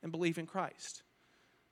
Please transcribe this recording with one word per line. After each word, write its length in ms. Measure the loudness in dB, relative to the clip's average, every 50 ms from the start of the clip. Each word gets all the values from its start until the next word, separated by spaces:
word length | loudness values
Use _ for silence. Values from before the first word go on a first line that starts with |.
and 80 | -6 -4
believe 280 | 0 4 4 4 4
in 80 | 2 -2
Christ. 560 | -2 0 0 0 0 -2 -8 -10 -10 -10 -12 -16 _ _ _ _ _ _ _ _ _ _ _ _ _